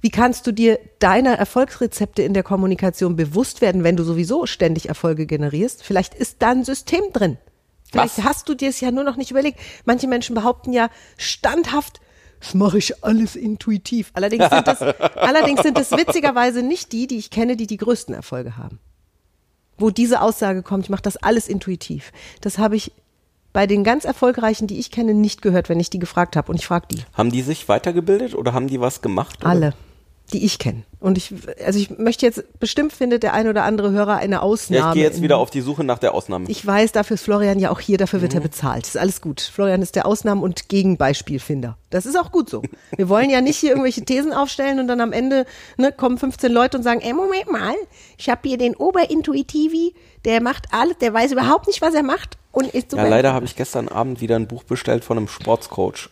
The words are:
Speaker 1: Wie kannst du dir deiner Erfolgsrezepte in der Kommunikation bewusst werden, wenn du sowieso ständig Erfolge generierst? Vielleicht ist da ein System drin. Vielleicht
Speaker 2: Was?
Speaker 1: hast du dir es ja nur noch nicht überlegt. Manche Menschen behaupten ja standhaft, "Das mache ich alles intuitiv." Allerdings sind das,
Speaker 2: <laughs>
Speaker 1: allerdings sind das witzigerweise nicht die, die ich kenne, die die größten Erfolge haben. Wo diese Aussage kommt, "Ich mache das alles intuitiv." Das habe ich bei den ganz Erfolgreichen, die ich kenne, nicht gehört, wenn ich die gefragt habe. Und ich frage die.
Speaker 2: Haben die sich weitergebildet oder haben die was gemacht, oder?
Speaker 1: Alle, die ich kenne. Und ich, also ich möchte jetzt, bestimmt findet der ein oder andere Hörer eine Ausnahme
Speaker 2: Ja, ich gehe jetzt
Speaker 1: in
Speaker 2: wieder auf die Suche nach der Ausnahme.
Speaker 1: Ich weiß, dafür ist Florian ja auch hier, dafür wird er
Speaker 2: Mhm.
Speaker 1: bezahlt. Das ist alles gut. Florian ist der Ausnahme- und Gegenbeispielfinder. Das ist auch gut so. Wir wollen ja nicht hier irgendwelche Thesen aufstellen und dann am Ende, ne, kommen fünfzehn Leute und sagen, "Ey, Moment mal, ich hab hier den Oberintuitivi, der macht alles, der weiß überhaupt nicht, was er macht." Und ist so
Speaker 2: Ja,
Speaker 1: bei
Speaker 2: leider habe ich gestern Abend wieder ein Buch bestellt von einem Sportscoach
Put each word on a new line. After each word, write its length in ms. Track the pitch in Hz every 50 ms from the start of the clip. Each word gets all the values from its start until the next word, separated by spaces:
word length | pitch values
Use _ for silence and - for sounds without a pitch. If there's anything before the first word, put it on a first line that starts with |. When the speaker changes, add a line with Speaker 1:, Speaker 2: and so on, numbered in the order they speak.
Speaker 1:
Wie 80 | - 226
kannst 360 | - - 233 247 247 - -
du 60 | 247
dir 260 | 214 208 226 226 220 214 - - _ _
deiner 360 | - 185 185 214 262 262 240
Erfolgsrezepte 840 | - 202 - - 247 262 269 - - 247 220 - - 214 196 - -
in 120 | 196 156 196
der 100 | 196 180
Kommunikation 720 | - 202 190 185 190 190 175 - 190 170 - 190 180 175
bewusst 460 | 160 165 147 147 196 262 - - -
werden, 220 | 233 208 180 190 170
wenn 140 | 170 180 170
du 60 | 165
sowieso 420 | 165 170 165 175 160 240 311 349
ständig 420 | - - - 185 165 160 160 - -
Erfolge 380 | 156 - - 170 160 156 160
generierst? 580 | 151 160 147 147 147 143 151 196 254 - - -
Vielleicht 300 | - 202 185 185 - -
ist 240 | - 247 - - _
da 100 | - 220
ein 140 | 247 254 254
System 380 | 247 269 - - - - 339 415 392
drin. 260 | - 247 208 175 143 - _ _ _ _ _ _ _ _ _ _
Vielleicht 260 | - - - 233 - -
Speaker 2:
Was? 60 | 196
Speaker 1:
hast 240 | 254 294 - - -
du 60 | 302
dir 140 | 254 269 269
es 100 | 262 -
ja 100 | - 254
nur 120 | 240 262 277
noch 120 | 285 247
nicht 160 | 247 269 -
überlegt. 280 | 247 269 269 302 - - - - - - -
Manche 240 | - 233 247 269 254
Menschen 280 | 247 240 233 - 240
behaupten 380 | 220 208 240 247 - - 254 247
ja 160 | 240 226 233 - - - - _ _
standhaft, 840 | - - - - - - 254 330 330 - - 294 285 - - - _ _ _ _ _ - _ _
"Das 140 | - - -
mache 240 | 185 196 202 170 214
ich 260 | - - - - -
alles 320 | 214 220 226 226 208 -
intuitiv." 760 | - - 214 214 208 - - 214 202 - - - 233 202 - _
Allerdings 360 | 180 190 208 220 233 202 160
sind 180 | 147 160 151 -
das, 140 | 143 -
Speaker 2:
<laughs> 340 | 135 135 143 - - - -
Speaker 1:
allerdings 480 | - - 226 269 311 311 - 285 254 -
sind 140 | 311 262 -
das 140 | 277 -
witzigerweise 680 | - 302 349 - - 349 285 285 262 247 240 247 233 247
nicht 300 | 247 254 320 370 - _
die, 160 | - 226 247 262
die 100 | 254 226
ich 140 | 208 -
kenne, 240 | - 220 226 240 254
die 120 | 226 226 208
die 100 | 220 196
größten 360 | 214 220 247 - - - 107
Erfolge 440 | - - - - 127 127 120 113 120
haben. 220 | 117 - - 110 _ _ _ _ _ _ _ _ _ _ _ _ _ _ _ _ _ _ _ _
Wo 120 | 202 220
diese 320 | 190 214 240 233 247 -
Aussage 400 | - - - - - 196 190 185
kommt, 240 | 180 - 202 196 190
"Ich 40 | -
mache 120 | 196 196 -
das 140 | 202 190 -
alles 300 | - 196 226 233 - -
intuitiv." 640 | 208 202 - - 185 170 - - 160 147 - - _ - - - - -
Das 160 | - 208 - -
habe 160 | 214 214 208
ich 160 | 220 - - _ _ _ _ _ _ _ _ _ _ _ _ _
bei 120 | 196 202 196
den 180 | 202 208 202
ganz 180 | 220 240 294 -
Erfolgreichen, 640 | - 254 - - 247 254 247 233 220 220 - 220 202
die 120 | 208 -
ich 120 | 247 -
kenne, 220 | - - 240 220 214
nicht 280 | 208 208 208 - -
gehört, 280 | - 208 180 180 175 -
wenn 100 | 175 165
ich 100 | 175 -
die 100 | - 185
gefragt 360 | 175 - - - 175 175 -
habe. 160 | 160 143 -
Und 80 | 165 165
ich 80 | - -
frage 200 | 180 170 - -
die. 120 | - - 117 - -
Speaker 2:
Haben 180 | - 113 120
die 100 | 120 127
sich 260 | 131 131 156 - - -
weitergebildet 680 | 104 117 - 185 170 175 165 175 196 202 254 247 -
oder 160 | - - 120 120
haben 140 | 131 127 139
die 140 | 131 127
was 200 | 123 127 - -
gemacht, 360 | - 117 98 90 - - - -
oder? 100 | - 170
Speaker 1:
Alle, 240 | 175 180 156 147 139 - - - - _ _ _ _ _ _ _ -
die 100 | 202 -
ich 160 | 208 - -
kenne. 240 | - 123 104 113 107 _ - -
Und 180 | - 185 190 185
ich, 160 | - - 202 180 - - - - -
also 140 | - 196 202
ich 100 | 202 -
möchte 340 | - - 214 240 233 - -
jetzt, 340 | 240 226 - - _ _ -
bestimmt 320 | - 220 - - 294 302
findet 320 | - - 262 247 240 233 233
der 100 | 214 -
ein 140 | 214 220 226
oder 160 | 214 208 -
andere 280 | - 214 208 202 202
Hörer 260 | 196 208 208 202 208 -
eine 240 | - 196 202 180
Ausnahme 400 | - 190 214 220 - - 180 131
Speaker 2:
Ja, 80 | 151 165
ich 40 | 165
gehe 80 | 151 156
jetzt 140 | 151 - 165
Speaker 1:
in 60 | 165
Speaker 2:
wieder 140 | 151 151 120
auf 140 | 120 127
die 100 | - 139
Suche 240 | 123 127 147 143 160
nach 140 | 131 123 113
der 140 | - 113 -
Ausnahme. 360 | 90 - - 101 90 90 92
Speaker 1:
Ich 160 | 214 - -
weiß, 260 | 202 196 202 220 226
dafür 220 | - 220 208 - 226
ist 100 | 185 -
Florian 340 | - 208 208 208 202 196 196
ja 140 | 190 -
auch 80 | 180 -
hier, 180 | - - 202 185
dafür 240 | 196 180 - 190
wird 120 | 180 175 135
er 80 | 170
Speaker 2:
Mhm. 40 | 147
Speaker 1:
bezahlt. 380 | 156 - - - 135 120 120 123
Das 120 | - -
ist 60 | -
alles 200 | - 190 185 -
gut. 180 | - 165 143 -
Florian 420 | - - - - 202 196 185 185
ist 140 | 196 185 -
der 100 | - -
Ausnahme- 360 | - 208 214 - 226 202 196
und 260 | - 185 170 - - _
Gegenbeispielfinder. 1120 | 196 196 190 190 185 - 147 135 139 - - - 143 131 - - 156 139 123 120 110 - _ _
Das 140 | - 180 190
ist 120 | 240 285 359
auch 160 | 349 - -
gut 160 | 349 277 -
so. 120 | - 110 - - - - _ _ - -
Wir 100 | 196 180
wollen 220 | 196 214 254 277
ja 100 | 277 254
nicht 180 | 254 269 302 -
hier 100 | - 302
irgendwelche 340 | 254 277 269 254 233 - 226
Thesen 300 | - 262 254 285 311 285
aufstellen 480 | - 277 269 - - 269 277 277 269
und 80 | 262 247
dann 100 | 247 247
am 140 | 233 226 -
Ende, 320 | 233 247 262 269 269 254 262 - - - - - -
ne, 160 | 254 277 285
kommen 240 | - - 254 247 240
fünfzehn 340 | - 262 262 - - 247
Leute 240 | 233 233 240 269 -
und 80 | 269 233
sagen, 160 | 240 233 240
"Ey, 140 | - - 240
Moment 360 | 320 381 392 381 381 - -
mal, 260 | 320 220 196 196 254 392 415 - _ - - - _ _
ich 120 | - -
hab 160 | 247 - -
hier 120 | 277 254 233
den 180 | 247 240 240
Oberintuitivi, 1160 | - - 339 370 370 339 - 302 320 311 - 285 269 277 - - 311 302 311 330 320 330 349 349 - _ _ _ - -
der 160 | 226 226 226
macht 240 | 233 240 269 - - - -
alles, 240 | 220 247 339 349 -
der 160 | 262 233 208
weiß 180 | 226 233 277
überhaupt 360 | 277 247 254 233 294 349 - -
nicht, 140 | 392 -
was 120 | - 320 330
er 100 | 302 294
macht." 340 | 262 254 392 - - - - _ _
Und 220 | _ 262 269 262 -
ist 180 | 240 240 -
so 60 | - -
Speaker 2:
Ja, 60 | 107
Speaker 1:
bei 60 | 107
Speaker 2:
leider 240 | 107 117 131 135 131
habe 120 | 131 123
ich 120 | 123 - -
gestern 320 | 135 - - 127 117 -
Abend 320 | - 101 117 131 127 117
wieder 160 | 120 110 117 113
ein 100 | 110 104
Buch 160 | 117 117 -
bestellt 400 | - 135 123 - - 120 117 -
von 140 | - 117 113
einem 100 | 107 101
Sportscoach 840 | - - - 107 113 117 - - - - 95 98 101 - - -